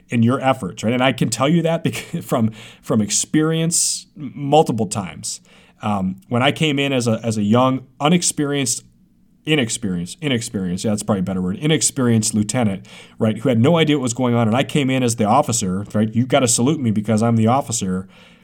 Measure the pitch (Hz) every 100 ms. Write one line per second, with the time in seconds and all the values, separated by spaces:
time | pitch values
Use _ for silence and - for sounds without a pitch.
0 | _ 123 113 131 131 127 92 - 107 123
1 | 131 127 135 - 135 170 160 165 135 113
2 | - 170 - 139 110 - - - - 123
3 | 104 - - 151 156 160 165 165 - -
4 | - - 139 147 139 147 156 117 101 117
5 | 90 78 - - _ - _ _ 113 101
6 | 95 95 _ 120 135 - 156 139 139 135
7 | 117 110 117 110 101 117 131 131 - _
8 | 143 175 - - 143 143 131 - - _
9 | _ _ _ _ - 156 117 - 101 90
10 | 87 - 147 120 - 104 92 92 120 104
11 | - 104 92 92 92 101 151 156 - -
12 | 123 113 107 107 104 131 110 95 - -
13 | - - 110 113 139 120 127 165 156 147
14 | 127 117 123 117 113 117 139 151 131 131
15 | 123 117 107 127 151 113 95 92 104 107
16 | 110 110 127 143 127 - 123 160 120 104
17 | 104 107 117 113 110 131 - 113 95 92
18 | 95 - - -